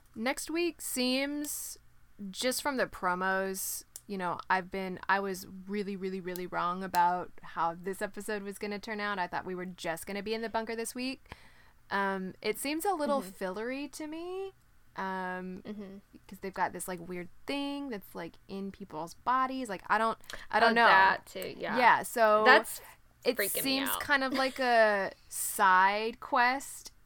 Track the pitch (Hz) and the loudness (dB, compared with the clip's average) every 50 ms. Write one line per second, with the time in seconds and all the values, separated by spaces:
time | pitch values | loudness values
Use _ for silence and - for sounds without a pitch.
0 | - - - 220 220 262 294 - - - 311 339 349 339 - - - - - 254 | -20 -16 -10 -6 -4 -4 -4 -4 -6 -4 -2 -2 -2 -2 -4 -6 -8 -6 -2 0
1 | 247 254 254 269 277 285 294 294 294 294 - - - - - - - - - - | 0 2 2 0 0 -2 -4 -6 -6 -6 -8 -8 -10 -12 -14 -16 -20 -20 -20 -20
2 | - - - - 202 196 185 - 240 254 254 - - 294 269 240 190 165 - - | -20 -20 -16 -14 -12 -10 -6 -4 -2 -2 -2 -2 -2 -2 0 0 -2 -2 -4 -4
3 | 196 180 180 180 185 190 190 190 190 190 190 196 - - - - - _ - - | -2 -2 0 0 0 0 0 0 0 -2 -4 -6 -6 -6 -8 -10 -12 _ -20 -18
4 | - - 202 190 180 175 151 - - - 185 185 175 180 - 190 190 185 180 - | -12 -8 -6 -4 -4 -4 -4 -2 0 0 0 0 0 -2 -6 -6 -6 -6 -8 -6
5 | - - 190 202 196 196 185 180 196 - 190 190 180 196 202 208 196 196 202 180 | -2 0 0 0 0 -2 -6 -6 -10 -14 -14 -14 -10 -6 -6 -4 -4 -6 -6 -6
6 | 190 190 190 190 170 180 180 180 180 170 170 165 170 175 180 185 190 185 185 175 | -6 -6 -6 -6 -6 -6 -6 -6 -6 -4 -4 -2 -2 -2 -2 -4 -4 0 2 4
7 | 175 175 240 240 170 - - - - - - 175 160 170 170 175 175 196 190 - | 4 4 4 0 -4 -6 -10 -16 -14 -8 -4 -2 -2 -2 -2 -4 -6 -8 -6 -4
8 | 214 202 - 208 196 - 214 202 196 202 196 - 214 202 208 196 - 233 214 208 | -6 -6 -6 -8 -6 -6 -6 -6 -6 -8 -10 -8 -8 -6 -6 -8 -8 -8 -6 -6
9 | 208 208 202 190 175 180 165 147 - 185 185 180 180 190 175 - - 170 160 165 | -4 -4 -2 -2 -4 -4 -4 -6 -6 -6 -8 -8 -8 -10 -10 -8 -6 -6 -6 -6
10 | - - 196 202 196 214 220 226 233 220 226 226 226 226 226 226 226 220 - 247 | -6 -8 -8 -6 -6 -4 -4 -4 -4 -4 -4 -4 -4 -4 -6 -6 -6 -8 -6 -6
11 | 247 262 269 - - - - - - - - - - - - - - - - 196 | -6 -6 -8 -10 -14 -18 -20 -18 -20 -20 -20 -20 -20 -20 -20 -20 -10 -4 -2 -2
12 | 196 196 196 190 185 185 - - - 214 214 - - 277 302 320 320 403 370 302 | 0 0 -2 -4 -6 -8 -10 -6 -4 -4 -4 -4 -4 -4 -4 -2 0 0 0 0
13 | 285 285 285 269 180 185 196 - 202 185 185 208 226 247 262 277 285 285 - - | 0 0 0 0 -2 -6 -10 -8 -6 -6 -6 -6 -6 -6 -6 -6 -8 -10 -10 -10
14 | 311 302 311 330 339 359 370 381 392 381 - _ _ _ _ _ - - - - | -10 -10 -8 -10 -8 -8 -8 -8 -8 -10 -12 _ _ _ _ _ -20 -16 -10 -8
15 | 190 190 190 185 185 180 185 185 185 185 185 - - - 208 214 202 190 196 202 | -6 -6 -4 -4 -6 -6 -6 -6 -8 -10 -10 -12 -12 -12 -12 -12 -12 -14 -16 -18
16 | - _ - - _ - 196 - - 190 - 196 180 156 - 180 - 196 185 175 | -20 _ -20 -20 _ -18 -14 -10 -10 -8 -4 -2 -2 -2 -2 -6 -6 -6 -8 -8
17 | 170 180 180 175 175 - - - - - 277 285 285 277 285 285 285 269 226 196 | -8 -8 -8 -8 -10 -12 -14 -12 -8 -6 -4 -4 -4 -4 -6 -6 -8 -8 -8 -10
18 | - - - 190 170 165 - - - - 196 196 196 196 - - 196 - - 156 | -10 -12 -12 -12 -12 -12 -12 -16 -16 -12 -10 -8 -8 -8 -10 -12 -14 -12 -10 -10
19 | 165 165 - - - 240 254 262 262 262 262 262 254 214 190 175 - - 196 214 | -10 -10 -10 -6 0 0 2 2 2 0 -2 -4 -6 -6 -8 -6 -2 0 2 2
20 | 226 226 - - - - - - - - - 214 226 226 226 233 233 208 196 190 | 2 2 -2 -4 -8 -14 -14 -14 -6 0 4 6 6 6 8 8 8 10 10 10
21 | 190 190 185 - - - - 190 180 156 - - 170 165 - 254 247 220 156 127 | 8 8 6 2 -4 -10 -12 -10 -10 -10 -8 -6 -4 -2 2 6 8 8 8 6
22 | 185 - - 240 226 214 214 214 214 214 262 330 - - - - - - - _ | 4 0 2 4 6 6 6 8 10 10 10 10 8 4 -8 -12 -14 -16 -20 _
23 | _ - _ _ - 247 262 - - - - - 262 269 269 269 - - - - | _ -20 _ _ -2 0 0 0 0 -2 -2 -2 0 0 0 0 0 -2 -2 -2
24 | - - 285 269 269 262 269 262 262 262 262 - 262 240 240 226 220 214 208 196 | 0 0 2 2 2 0 0 0 0 0 0 0 2 4 6 8 8 6 6 4
25 | 190 - - - - - - - - - - - 208 190 185 185 190 196 202 214 | 0 -2 -6 -10 -16 -10 -8 -6 -4 -4 2 4 6 8 8 8 8 6 4 2
26 | 220 226 233 - - - 277 254 240 247 254 226 - - - - - - - - | -2 -4 -6 -8 -6 0 2 4 4 4 4 0 -4 -10 -14 -16 -16 -18 -20 -20
27 | - | -18